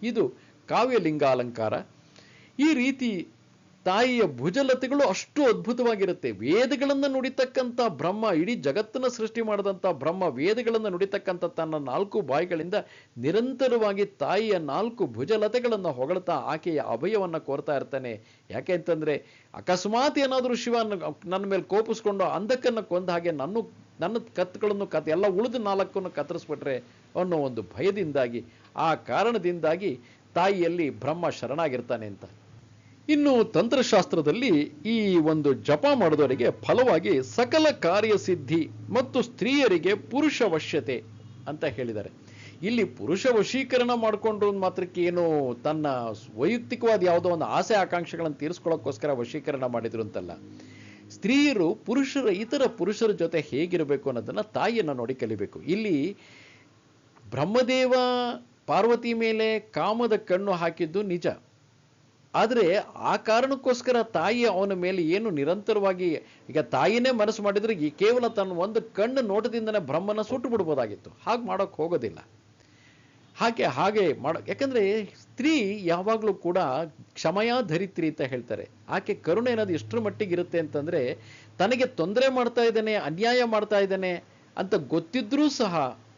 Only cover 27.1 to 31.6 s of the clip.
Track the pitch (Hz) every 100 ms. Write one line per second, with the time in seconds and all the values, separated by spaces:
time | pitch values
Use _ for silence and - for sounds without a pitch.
27.1 | - 185 165 135 117 107 104 180 202 165
28.1 | 139 123 117 - - - - 160 156 -
29.1 | 131 214 226 175 175 156 170 196 123 -
30.1 | - - 175 190 196 170 175 151 110 127
31.1 | 170 165 - 117 147